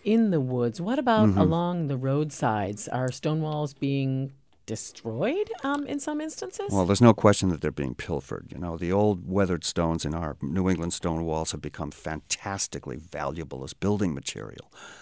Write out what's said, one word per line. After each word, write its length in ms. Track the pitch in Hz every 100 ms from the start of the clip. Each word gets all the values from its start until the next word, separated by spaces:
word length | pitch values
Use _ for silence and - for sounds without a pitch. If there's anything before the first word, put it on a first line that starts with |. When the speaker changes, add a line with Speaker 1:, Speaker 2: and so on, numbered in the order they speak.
Speaker 1:
in 280 | 208 226 220
the 100 | 165
woods. 400 | 131 127 120 113
What 180 | 175 269
about 300 | 247 220 220
Speaker 2:
Mm-hmm. 100 | 95
Speaker 1:
along 480 | 190 165 175 180 147
the 80 | 135
roadsides? 920 | 131 139 151 - 139 107 98 104 -
Are 240 | 127 127
stone 260 | 127 151 156
walls 320 | 156 151 147
being 600 | - 139 139 135 131 135 - _ _ -
destroyed, 840 | 113 - - 113 113 202 359 427 453
um, 240 | 277 285 285
in 120 | 294
some 180 | 311 302
instances? 480 | 311 - 370 - 403
Speaker 2:
Well, 140 | 202 185
there's 160 | 202
no 120 | 120
question 340 | 107 107 101 95
that 120 | 78
they're 100 | 76
being 240 | 71 67 60
pilfered. 520 | - 76 - 50 -
You 60 | -
know, 180 | 87 82
the 140 | 87
old 340 | 98 107 92 98
weathered 380 | 95 92 87
stones 400 | - - 82 82
in 100 | 76
our 220 | 82 80 69
New 280 | 67 90 92
England 220 | 87 85
stone 300 | - 90 82
walls 300 | 82 78 82
have 80 | 78
become 300 | 73 - 73
fantastically 1080 | - 80 78 - - 104 98 - 69 71 64
valuable 640 | 82 73 71 80 73 65
as 80 | 67
building 400 | - 95 104 98
material. 560 | 65 - - 53 - - - - -